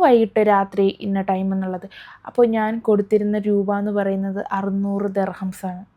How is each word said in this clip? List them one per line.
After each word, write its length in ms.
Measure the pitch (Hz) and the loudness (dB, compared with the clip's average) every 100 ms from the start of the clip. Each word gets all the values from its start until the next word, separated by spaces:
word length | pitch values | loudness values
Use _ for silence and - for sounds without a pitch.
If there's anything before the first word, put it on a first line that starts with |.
വൈകിട്ട് 400 | 311 233 214 226 214 | 4 6 4 2 4
രാത്രി 400 | 202 196 196 196 - | 2 2 0 0 0
ഇന്ന 200 | 202 196 | -4 -2
ടൈം 280 | 196 190 190 | -2 -2 -2
എന്നുള്ളത്. 340 | 190 185 185 196 - - - - | -4 -4 -8 -10 -18 -20 -20 -4
അപ്പോൾ 200 | - 240 | 2 2
ഞാൻ 320 | 226 214 226 | 2 0 -2
കൊടുത്തിരുന്ന 600 | 226 208 202 208 208 214 | 2 2 2 0 2 -2
രൂപ 400 | 208 202 196 202 | 0 0 0 -2
എന്ന് 120 | 208 | -2
പറയുന്നത് 500 | 202 196 196 196 196 - | -2 -2 -2 -4 -6 -6
അറുന്നൂറ് 580 | 196 196 196 202 202 202 | -4 -2 -2 -2 -2 -2
ദിർഹംസാണ്. 680 | 196 190 - 190 - 185 180 - | -2 -4 -4 -8 -8 -10 -10 -16